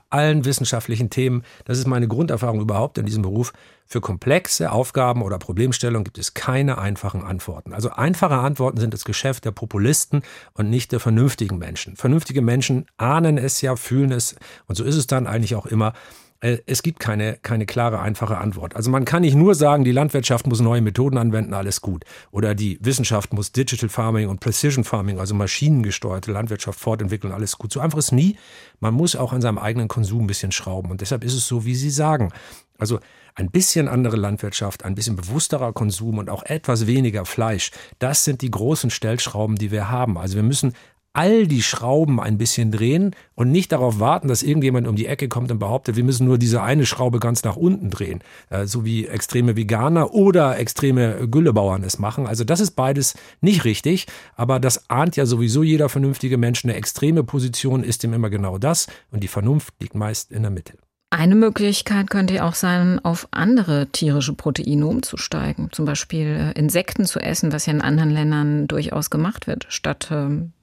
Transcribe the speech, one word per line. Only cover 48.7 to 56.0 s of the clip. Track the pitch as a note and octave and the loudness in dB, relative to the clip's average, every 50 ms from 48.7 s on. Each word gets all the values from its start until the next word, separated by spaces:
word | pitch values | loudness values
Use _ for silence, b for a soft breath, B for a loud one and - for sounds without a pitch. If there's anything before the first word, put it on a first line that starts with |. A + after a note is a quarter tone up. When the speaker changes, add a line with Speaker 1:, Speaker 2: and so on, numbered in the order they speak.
| G2 B2 A2 | -4 -4 -2
Speaker 1:
wie | A2 A2+ A2 A2 - | -2 -2 -2 -2 -4
extreme | - A2 - - - B2 A#2+ A#2+ G#2+ | -6 -6 -6 -2 0 2 2 2 2
Veganer | A2 A2+ G2+ A#2 G#2+ A#2 D3 E3 E3+ D3+ - - | 2 0 0 0 0 2 2 2 2 2 2 4
oder | A3 G3 G3 F3+ F3+ D3+ C3+ B2+ | 6 6 6 6 6 6 4 2
extreme | - A#2+ A2+ - - C#3+ C#3 C3 B2+ A#2+ A2+ G#2+ F#2+ B2 A#2 | 0 -2 -4 -2 0 2 2 4 4 4 2 0 -2 -2 0
Güllebauern | A#2 D3+ E3+ D#3 A2+ G#2+ G2+ G2 F#2+ F#2+ F#2+ | 2 4 4 6 6 4 4 2 2 0 -2
es | F#2 - - | -4 -4 -2
machen. | G2+ G#2 A2 - C#3 G#2 | -2 -2 -2 -2 -4 -2
Also | A2+ A2+ A#2+ | -2 -2 0
das | A2 D#3+ E3+ | 0 2 2
ist | G#3+ F#3 - | 2 0 0
beides | - B2+ C3+ C#3 C#3 C3 - B B B B B B | 0 0 0 0 0 0 -2 B B B B B B
nicht | - F#3 G#3 E3+ - | 2 4 4 4 4
richtig, | A#2 G#2+ - - C#3+ F3+ F3+ B B B B B B B | 2 0 0 0 0 0 0 B B B B B B B
aber | - A#2+ B2 C3 B2+ | -4 0 0 0 2
das | B2+ C3 - - - - | 2 0 0 -2 -2 -2
ahnt | - B2+ D3+ F3 D#3 | 0 0 2 2 2
ja | - C#3 | 2 2
sowieso | A#2 B2 A#2 A#2+ A2+ A2 C#3+ D#3 | 2 2 2 2 2 2 2 4
jeder | D#3+ D#3 D3+ D3+ C3+ | 4 4 4 2 2
vernünftige | - C#3 | 2 0